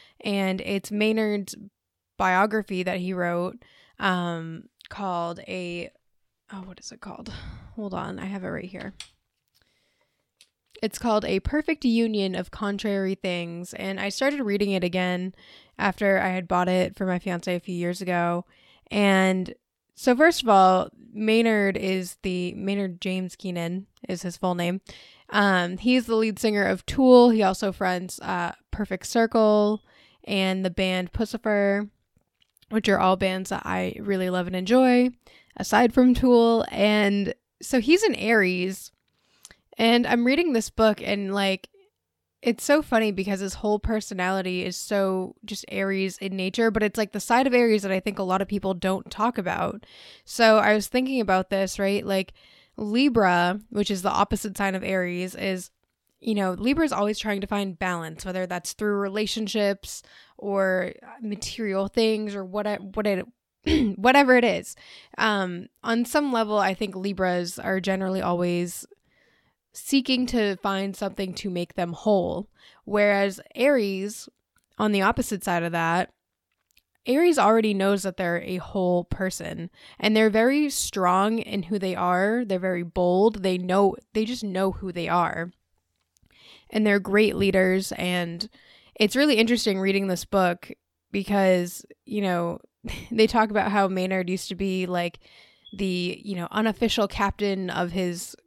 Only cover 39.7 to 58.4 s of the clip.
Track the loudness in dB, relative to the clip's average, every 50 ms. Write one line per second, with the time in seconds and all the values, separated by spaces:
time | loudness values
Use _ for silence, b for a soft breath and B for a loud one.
39.7 | -4 0 4 4 4 4 4 2 2 2 4 4 4 2 2 2 0 0 -2 -2
40.7 | 0 2 4 4 4 2 -2 -4 -4 -4 -4 -4 -2 0 0 0 -2 -2 -6 -14
41.7 | _ _ _ _ _ _ _ _ _ _ _ _ _ _ -2 -2 -2 0 2 2
42.7 | 2 2 2 2 0 0 2 0 -2 -2 -4 -4 -4 -4 -4 -6 -8 -4 -2 -2
43.7 | -2 0 -2 -2 -4 -4 -4 -6 -6 -4 -2 -2 -2 -2 -2 -4 -4 -4 -4 -6
44.7 | -8 -8 -6 -2 0 0 0 0 0 -2 -4 -6 -10 _ -14 -12 -12 -12 -10 -8
45.7 | -6 -4 -2 -2 0 -2 -2 -4 -4 -6 -8 -6 -4 -4 -4 -2 0 2 2 2
46.7 | 2 2 0 0 0 -2 -4 -4 -4 -6 -2 2 2 4 4 4 4 4 4 4
47.7 | 4 2 0 0 -2 -2 -2 -4 -4 -4 -2 0 0 0 0 -2 -4 -4 -2 -4
48.7 | -4 -2 -2 -2 -2 -2 -6 -8 -4 -2 -2 -2 -2 -2 -4 -4 -4 -2 -2 -4
49.7 | -4 -8 B B B B B B B B B -8 0 4 6 6 6 6 6 4
50.7 | 4 2 0 -2 -2 -2 0 0 -2 -2 0 2 2 0 0 0 -2 -2 -2 -2
51.7 | -2 -2 0 0 0 -2 -2 -2 -2 -2 -2 -4 b b b b b b b b
52.7 | b -10 -6 -2 2 2 4 4 4 4 4 4 4 4 2 2 0 -4 -8 -6
53.7 | -4 -2 -2 -2 -2 -2 -2 0 2 2 2 0 0 -4 -4 -6 -6 -4 -2 -2
54.7 | -2 -4 -4 -2 -2 -2 -2 -2 -4 -4 -6 -8 -8 -6 -4 -4 -4 -6 -8 -14
55.7 | _ _ _ _ _ _ _ _ _ _ -4 -2 0 0 0 -2 -2 0 0 0
56.7 | 2 2 2 0 0 0 -2 -2 -2 -4 -4 -4 -4 -4 -4 -4 -4 -4 -4 -4
57.7 | -6 -6 -4 -4 -4 -4 -6 -10 -12 -12 -10 -8 -6 -6